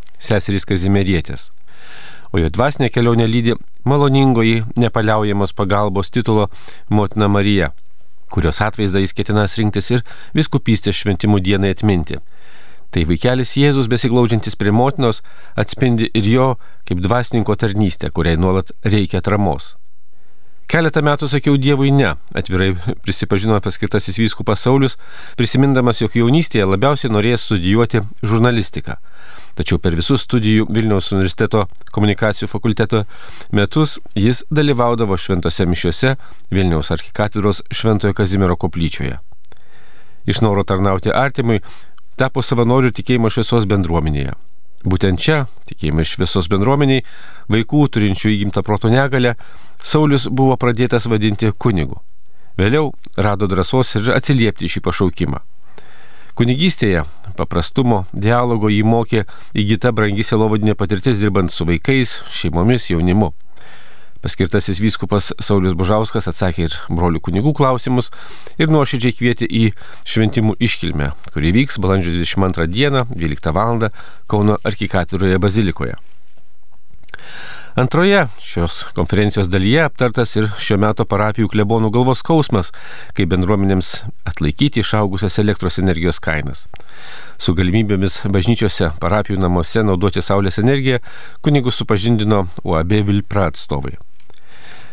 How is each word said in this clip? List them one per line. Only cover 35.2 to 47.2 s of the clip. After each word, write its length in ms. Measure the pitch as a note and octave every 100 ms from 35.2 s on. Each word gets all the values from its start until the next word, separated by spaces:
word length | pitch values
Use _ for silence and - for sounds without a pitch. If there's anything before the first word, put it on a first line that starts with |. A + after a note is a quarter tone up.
| - F#2 E2+ - F2
mišiose 460 | E2+ F2 - C3 C3+ - - -
Vilniaus 400 | F#2 F2+ D#2+ D2
arkikatedros 720 | D#2+ - - G#2 G#2 G2+ F#2+ -
Šventojo 460 | - A2+ G#2 G#2 F#2+
Kazimiero 380 | F#2+ G2 F#2 F2
koplyčioje. 640 | F2+ E2 D#2+ - C2 A#1+ - - - - - - - - - - -
Iš 160 | G2+
noro 220 | A2 G2
tarnauti 500 | F#2+ F#2+ G2 F#2+ G#2
artimui 480 | - C3+ - A#2 G#2+ - - - - - -
tapo 240 | C3 C3+
savanoriu 480 | - A#2+ A#2 B2+ B2+
tikėjimo 400 | G#2+ A2+ B2 A2
šviesos 400 | A#2+ A2 A#2+ G2+
bendruomenėje. 640 | G2+ E2 E2 D#2 C#2+ C2+ - - - - - F#2+
Būtent 320 | F#2 G2 F2
čia, 240 | - D3+ B2+ - -
tikėjimo 320 | - D2+ D#2
ir 80 | D#2+
šviesos 400 | - F#2 G2 E2+
bendruomeniai, 560 | G2 G#2+ C#3 C#3 C3 - -